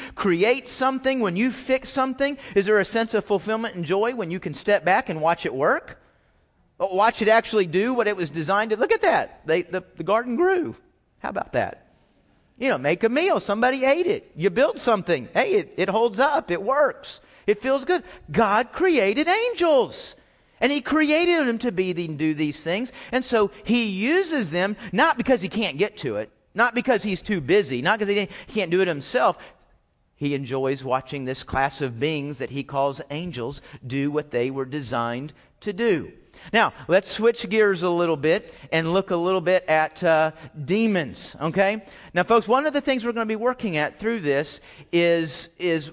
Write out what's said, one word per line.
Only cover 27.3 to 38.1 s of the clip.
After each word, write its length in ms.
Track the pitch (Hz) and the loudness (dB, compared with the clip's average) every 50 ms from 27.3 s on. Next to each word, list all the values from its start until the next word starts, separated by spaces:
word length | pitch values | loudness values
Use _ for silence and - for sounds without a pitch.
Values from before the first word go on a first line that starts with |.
| 208 175 | -4 -2
busy, 420 | 135 117 151 208 190 120 131 123 | 0 2 2 2 2 0 -4 -2
not 160 | 131 180 220 214 | 0 0 0 0
'cause 100 | 208 196 | 0 -2
he 60 | 202 | 0
didn't, 160 | 208 196 - - - - | -2 -2 -4 -8 -16 -14
he 80 | - - | -6 -4
can't 160 | 214 190 165 | -4 -2 0
do 100 | 170 185 | 0 0
it 80 | 190 180 | 0 0
himself. 480 | 160 143 135 - - 247 254 202 170 - - - - _ _ _ _ _ _ _ _ _ _ _ _ | -2 -4 -6 -4 0 2 2 2 0 0 -8 -20 -20 _ _ _ _ _ _ _ _ _ _ _ _
He 180 | - 143 143 143 | -6 -4 -4 -4
enjoys 500 | 135 139 120 131 135 135 135 139 131 127 | -4 -4 -4 -4 -2 -2 -2 -2 -4 -4
watching 400 | 131 127 131 131 - 147 143 131 | -4 -4 -4 -4 -6 -10 -8 -6
this 180 | 127 131 - | -6 -8 -8
class 380 | - - - 165 139 147 - - | -8 -4 -2 0 0 0 -2 -4
of 180 | 147 127 117 110 | -6 -6 -4 -4
beings 400 | 143 156 160 147 139 147 147 - | -4 -2 -2 -4 -6 -8 -8 -8
that 120 | 135 120 | -10 -8
he 120 | 123 139 | -8 -8
calls 380 | 135 - 139 139 139 139 135 123 - - | -8 -6 -2 -2 -2 -2 -2 -6 -10 -10
angels 500 | 143 156 175 180 135 123 113 127 147 - - - - - - | -8 -8 -8 -8 -8 -6 -8 -8 -8 -12 -16 -18 -20 -16 -12
do 240 | 123 127 139 139 147 | -6 -4 -2 -2 0
what 200 | 147 151 147 147 | -2 -4 -4 -2
they 200 | - 120 120 135 | -2 -2 -2 -2
were 160 | 135 139 131 | -2 -4 -6
designed 640 | 131 139 151 135 107 123 120 117 117 120 123 143 151 - _ _ _ _ _ | -6 -6 -8 -6 -4 -4 -2 -2 -2 -4 -6 -8 -12 -16 _ _ _ _ _
to 120 | - 208 | -8 -8
do. 400 | 196 180 233 233 185 147 92 76 - - _ _ _ - - 165 | -4 0 2 2 2 0 -2 -8 -16 -20 _ _ _ -20 -10 -2
Now, 200 | - 233 208 139 - - 135 - | 2 2 2 2 0 -6 -2 2
let's 220 | 170 190 185 - | 2 2 2 0
switch 380 | - - 214 233 226 - - 180 | -4 2 2 2 2 2 -4 -2
gears 340 | 208 220 214 202 190 165 | 2 4 4 4 4 2
a 80 | 175 180 | 0 0
little 260 | 175 170 175 165 | 2 2 2 2